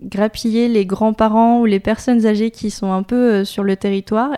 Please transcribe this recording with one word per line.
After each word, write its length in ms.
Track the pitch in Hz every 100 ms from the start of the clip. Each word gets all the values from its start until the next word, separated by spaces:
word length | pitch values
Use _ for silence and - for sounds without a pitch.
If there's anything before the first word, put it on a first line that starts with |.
grappiller 640 | 196 196 214 - 233 220 240
les 160 | 226
grands-parents 760 | 190 196 220 214 220 220 226 233
ou 60 | 233
les 140 | 196
personnes 460 | 208 220 - 240 220
âgées 240 | 208 226
qui 220 | - 214
sont 200 | - 196
un 120 | 190
peu, 300 | 196 247 247
euh, 120 | 202 196
sur 180 | -
le 120 | 202 190
territoire 560 | 202 196 - 220 262